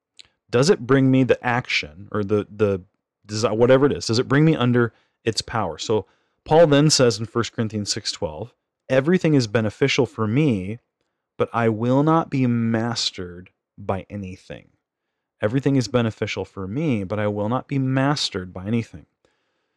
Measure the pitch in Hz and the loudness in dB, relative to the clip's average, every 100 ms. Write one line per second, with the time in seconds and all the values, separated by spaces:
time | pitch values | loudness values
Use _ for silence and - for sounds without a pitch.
0 | _ _ _ _ _ 120 143 202 117 135 | _ _ _ _ _ 0 2 2 2 4
1 | 135 131 127 120 123 120 - - 78 82 | 4 4 2 -2 -4 -4 -4 -6 -6 -14
2 | 101 104 101 104 98 101 104 98 90 _ | -10 -6 -2 -2 -2 -2 -2 -2 -8 _
3 | _ _ - 107 113 110 120 131 143 82 | _ _ -12 -4 -2 2 4 6 4 0
4 | - 113 127 131 156 156 120 120 117 - | -2 -2 0 4 4 4 2 2 0 -4
5 | _ _ - 107 - 117 95 78 - 107 | _ _ -6 -6 -6 -6 -6 -8 -4 -4
6 | - _ _ _ - 156 170 143 151 - | -4 _ _ _ 2 6 8 6 4 4
7 | 123 107 113 120 110 - 113 104 98 - | 4 2 -4 -6 -6 -4 -6 -4 -6 -6
8 | - - 82 76 113 _ _ _ - 131 | -8 -8 -8 -8 -14 _ _ _ -2 0
9 | 135 185 165 147 113 110 110 - 139 - | 2 2 4 2 2 0 -2 0 0 2
10 | 123 - 110 120 156 104 92 113 _ _ | -2 -2 -2 0 0 0 -4 -10 _ _
11 | _ _ _ - 113 113 117 107 120 131 | _ _ _ -6 -4 0 0 0 0 2
12 | 156 165 - 135 127 120 113 113 117 117 | 2 2 0 -2 0 0 0 0 -2 -4
13 | - - 90 87 92 _ _ - 101 98 | -6 -8 -12 -14 -20 _ _ -14 -8 -8
14 | - 101 95 92 - 64 50 _ _ _ | -8 -12 -12 -14 -18 -20 -20 _ _ _
15 | _ _ _ _ 107 131 143 139 113 123 | _ _ _ _ -4 -2 0 0 0 0
16 | 113 - 107 - 95 - 95 113 165 117 | -2 -2 -6 -6 -10 -10 -8 -4 -2 -2
17 | 95 104 104 104 104 127 - 143 131 131 | -4 -4 -2 -2 -4 -4 -4 -4 -2 0
18 | 135 147 - 95 92 92 92 117 110 78 | 0 -2 -4 -6 -10 -10 -4 -4 -4 -12
19 | - _ _ _ _ _ _ | -20 _ _ _ _ _ _